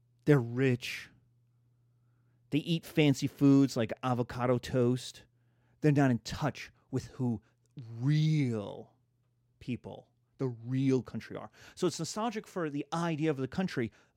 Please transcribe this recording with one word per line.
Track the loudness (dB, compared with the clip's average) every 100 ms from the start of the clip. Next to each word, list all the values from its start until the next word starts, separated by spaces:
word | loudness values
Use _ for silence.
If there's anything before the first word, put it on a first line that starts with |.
| _ _
They're | 4 4
rich. | 4 0 2 2 -4 -12 -14 _ _ _ _ _ _ _ _ _ _ _ _ _ -4
They | -4
eat | 0 -4 -2
fancy | 2 4 4 -2
foods | 4 6 8 6 2
like | -4 -4
avocado | -4 -2 -2 -2 0 0
toast. | 0 0 2 0 -4 -18 _ _ _ _ _ 0
They're | 2
not | 4 4
in | 2
touch | -2 -4 -4 -6 -16 _ -6
with | -6 -6
who | -4 -4 -4 _ _ _ -18 -14 -4
real | 0 2 4 2 0 -2 -6 -12 -18 _ _ _ _ _ _ _
people, | -8 -8 -8 -16 _ _ _ -8
the | -6 -6 -6
real | 0 2 2
country | -2 -10 -10 -14
are. | -14 -20 -20 -4
So | -2
it's | -2
nostalgic | -8 -4 -4 -6 -10
for | -6 -6
the | -6 -6
idea | -4 -2 0 0
of | 0
the | -4
country, | -2 -4 -2 -4 _ _